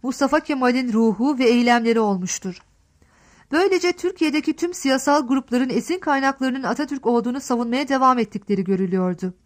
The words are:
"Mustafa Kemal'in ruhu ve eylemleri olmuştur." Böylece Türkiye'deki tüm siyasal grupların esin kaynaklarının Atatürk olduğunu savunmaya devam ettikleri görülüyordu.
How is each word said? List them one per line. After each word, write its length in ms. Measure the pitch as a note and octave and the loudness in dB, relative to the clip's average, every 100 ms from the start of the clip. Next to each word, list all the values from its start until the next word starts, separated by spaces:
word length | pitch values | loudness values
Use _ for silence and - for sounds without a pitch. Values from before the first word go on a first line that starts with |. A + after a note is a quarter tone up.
"Mustafa 380 | B3 B3 C#4 D4+ | -6 -2 0 0
Kemal'in 520 | D#4 C#4+ B3 B3 B3+ | 0 0 2 0 0
ruhu 460 | A3 A3+ F#3+ C4 C4+ | 2 2 2 0 2
ve 60 | |
eylemleri 560 | B3 A#3+ A#3+ A#3+ A#3 A3+ | 4 4 4 2 2 2
olmuştur." 580 | G#3+ G3 F3+ - - F3+ _ _ _ _ _ _ _ _ _ | 2 0 -4 -6 -8 -12 _ _ _ _ _ _ _ _ _
Böylece 400 | D4 G4 F#4 F4 | 0 2 2 0
Türkiye'deki 640 | F4 F4+ - D#4 D4 D#4 D4+ | -2 -4 0 0 0 -2 -4
tüm 180 | F4 | -4
siyasal 520 | F4 C#4 C4 C#4+ D4 B3+ | -2 0 0 2 0 2
grupların 440 | C4+ C4 A#3+ C4 | -2 0 -2 0
esin 280 | A#3+ - F4+ | -2 -2 -4
kaynaklarının 640 | D#4+ C4+ C4+ C#4 C4 C4 | 0 0 0 -2 -4 -2
Atatürk 440 | A3 A#3+ D4 C#4 A3+ | -4 -4 -4 -4 0
olduğunu 340 | A#3+ A#3+ B3+ | 0 0 -6
savunmaya 480 | - A#3+ A#3 B3+ C#4+ | -4 -2 0 -2 0
devam 300 | C#4 C4 B3 | 2 4 2
ettikleri 460 | A3 G3+ - G3 | -2 -6 -4 -2
görülüyordu. 680 | F#3 F#3+ F#3 F#3 F#3 F3+ F#3 F3+ | 0 -2 0 0 -2 -2 -8 -10